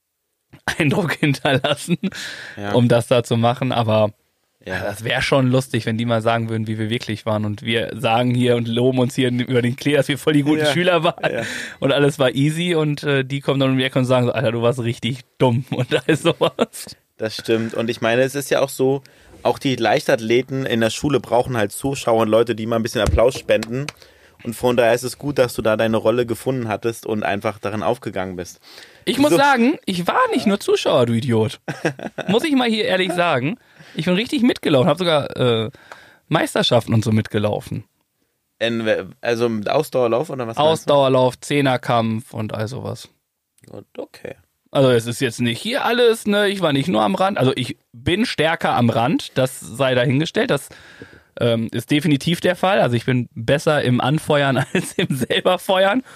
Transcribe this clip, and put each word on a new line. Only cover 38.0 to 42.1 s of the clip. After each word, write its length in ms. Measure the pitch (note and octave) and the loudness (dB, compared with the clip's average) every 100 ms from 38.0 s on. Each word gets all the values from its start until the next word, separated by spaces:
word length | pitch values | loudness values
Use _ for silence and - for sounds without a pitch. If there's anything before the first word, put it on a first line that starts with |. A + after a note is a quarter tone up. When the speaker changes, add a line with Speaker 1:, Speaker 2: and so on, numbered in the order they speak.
| _ _ _ _ _ - | _ _ _ _ _ -6
Speaker 2:
In, 280 | A2+ A#2 A2 G2 F#2 - | -4 -2 0 -2 -2 -8
also 300 | A2+ A#2 A#2+ | -4 0 0
mit 200 | A2 G2+ | 0 0
Ausdauerlauf 600 | C#3 D#3 C3 A#2+ A2+ E3 | 0 0 0 2 0 -2
oder 180 | C3+ A#2 | -6 -6
was 80 | A2+ | 0
meinst 40 | |
du? 120 | D3+ | 2
Speaker 1:
Ausdauerlauf, 680 | D#3+ - C#3+ C3+ C3 B2+ - | 2 2 4 4 4 2 0
Zehnerkampf 920 | - C#3+ C#3 B2 - A#2+ A2+ | -4 0 2 0 0 0 0